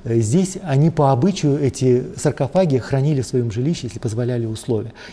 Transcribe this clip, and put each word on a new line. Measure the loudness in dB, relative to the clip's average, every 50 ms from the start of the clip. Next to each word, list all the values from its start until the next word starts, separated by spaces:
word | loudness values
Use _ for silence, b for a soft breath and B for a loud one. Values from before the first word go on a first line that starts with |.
| -4
э, | 0 0 0
здесь | 2 2 2 2 2 0 -4 -6
они | -4 0 2 4 4 4
по | 4 4 2 4
обычаю | 4 4 2 2 0 2 0 0 2 2
эти | 0 0 0 2 2 4 4 4 2 -2 -6
саркофаги | -2 -2 -2 0 -2 -2 0 0 2 2 2 2 0
хранили | 0 0 -2 0 0 2 0 0
в | -2
своем | -2 -2 -2 -2 -2
жилище, | -2 -2 -2 -2 -2 -4 -6
если | -10 -8 -6
позволяли | -6 -4 -4 -2 -2 -2 -2 -2 -4
условия. | -4 -6 -6 -4 -2 -2 -2 -4 -6 -12 B B B